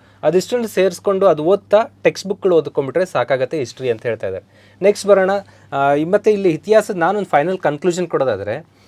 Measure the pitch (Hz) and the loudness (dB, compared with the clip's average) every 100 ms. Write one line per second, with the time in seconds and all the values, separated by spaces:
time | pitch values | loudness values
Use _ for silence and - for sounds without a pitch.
0 | _ _ 156 180 - 247 226 - 190 180 | _ _ 0 0 0 -4 -4 0 0 0
1 | - 190 190 151 156 202 - 208 233 - | -4 2 2 2 2 0 2 0 0 -2
2 | 170 - 190 196 196 170 143 - 135 147 | -2 -2 -8 -4 2 2 0 -4 -4 -2
3 | 185 135 120 131 127 160 120 - 131 110 | -2 -2 -2 -2 -2 -4 -8 -6 -4 -4
4 | 123 110 101 95 - _ _ _ 190 202 | -4 -6 -6 -8 -12 _ _ _ 0 0
5 | 196 196 185 202 - _ _ 139 139 147 | 2 4 4 -2 -6 _ _ -2 2 2
6 | 160 196 214 208 190 151 - 220 208 190 | 2 2 2 2 0 -2 2 2 2 -2
7 | 165 208 185 147 160 185 151 147 185 175 | -2 -2 0 0 0 -2 -2 -2 -2 -2
8 | 175 156 131 98 98 127 - _ | -4 -2 -2 -2 -4 -8 -10 _